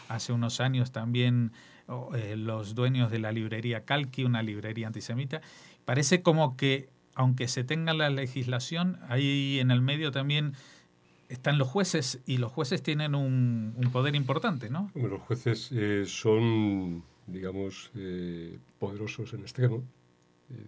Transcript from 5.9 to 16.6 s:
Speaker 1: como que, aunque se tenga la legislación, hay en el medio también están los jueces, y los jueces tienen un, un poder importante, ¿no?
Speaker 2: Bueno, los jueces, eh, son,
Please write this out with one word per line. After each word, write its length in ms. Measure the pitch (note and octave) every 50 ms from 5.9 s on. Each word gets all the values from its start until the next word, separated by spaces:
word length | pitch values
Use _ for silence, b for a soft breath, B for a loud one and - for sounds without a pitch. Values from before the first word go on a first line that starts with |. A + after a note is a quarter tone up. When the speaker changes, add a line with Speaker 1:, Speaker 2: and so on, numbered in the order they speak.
| B2+ C#3+ D3 - F#3 F3
Speaker 1:
como 340 | - F3 D#3 D#3+ D#3 C3 B2+
que, 320 | B2+ C#3 C#3 C3+ C3+ C3+ - _ _ _ _ _
aunque 340 | - C3 B2+ B2+ B2+ B2 A#2
se 160 | - C3+ B2
tenga 280 | C3 D#3 D#3+ E3 E3 D#3+
la 160 | D#3 D3+ C#3+
legislación, 880 | C#3 C3+ C3+ B2+ - C#3 B2 B2+ B2 A#2+ B2 - E3 E3+ F3+ F#3 F3+ - - -
hay 500 | A#2+ C3+ C#3+ C#3 C#3 C#3 C#3 C#3 C#3 C3+
en 120 | B2+ B2+
el 100 | B2 B2
medio 300 | B2+ C#3 C#3+ D3+ D#3+ D3
también 420 | B2+ C#3 C3+ C#3+ D3 D3+ D3+ D3 C#3+ B B B B B B B _ _ _ _ _ _ _
están 300 | _ B2+ B2+ - C#3+ D3
los 100 | D3 C3
jueces, 540 | B2+ - G3+ F#3+ - - D#3+ B2 - - - -
y 120 | - C3
los 140 | B2+ A#2+ A#2
jueces 300 | - D#3+ D3+ - F#3 D#3
tienen 320 | - D#3+ D3+ D3+ D3+ D3 C#3+
un, 600 | C#3+ C#3 C3 C3 B2+ B2+ B2 A#2 A2+ A2 A2 A2
un 160 | B2 B2+ A#2+
poder 240 | B2 B2+ C3 D3 D3
importante, 540 | D3 C3+ B2+ C#3 E3 - A#3 E3 B2+ - G#2
¿no? 200 | C3 E3+ G3+ G3 -
Speaker 2:
Bueno, 160 | D#3 A#2+ G2
los 120 | G2 F#2
jueces, 480 | - - A2+ A2+ - A#2+ A2 - - -
eh, 320 | C3 A2+ G#2 G#2 G#2 G2+ G2
son, 1000 | F2+ - - - A2 G#2+ A2 A2+ A#2 A2+ A2